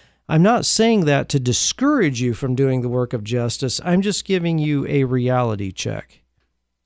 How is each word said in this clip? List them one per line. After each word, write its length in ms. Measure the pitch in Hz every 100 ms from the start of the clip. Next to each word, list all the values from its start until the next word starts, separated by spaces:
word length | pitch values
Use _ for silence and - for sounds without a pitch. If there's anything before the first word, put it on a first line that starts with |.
| _ _ -
I'm 120 | 160
not 240 | 190 240 -
saying 380 | - 226 220
that 240 | 151 139 127
to 120 | 139
discourage 800 | 123 117 - - 269 294 165 117
you 120 | 123
from 220 | 110 131 127
doing 260 | 135 127
the 80 | 120
work 220 | 123 123
of 140 | 120 104
justice. 560 | 120 117 - 127 -
I'm 180 | 180 180
just 220 | 202 -
giving 360 | - 185 170 160
you 280 | 151 143 -
a 160 | 143
reality 680 | 127 127 123 127 120 101 98
check. 480 | - 113 104 - _ _ _ _ _ _ _